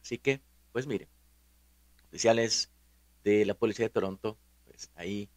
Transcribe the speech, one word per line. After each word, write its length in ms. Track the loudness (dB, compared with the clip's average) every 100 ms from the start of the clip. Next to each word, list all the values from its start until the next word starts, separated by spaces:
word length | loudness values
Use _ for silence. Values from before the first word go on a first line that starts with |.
Así 160 | -8 -2
que, 240 | -2 -2 _ _ _
pues 160 | -6 -4
mire, 200 | -6 -8 _ _ _ _ _ _ _ _ _ _
oficiales 640 | 0 4 4 2 -2 -4 _ _ _ _ _
de 220 | 2 4 4
la 80 |
policía 320 | 2 -2 0 -2
de 60 |
Toronto, 460 | 0 -2 -4 -8 -8 _ _ _
pues 260 | -20 -20 -12
ahí 340 | -8 -6 -8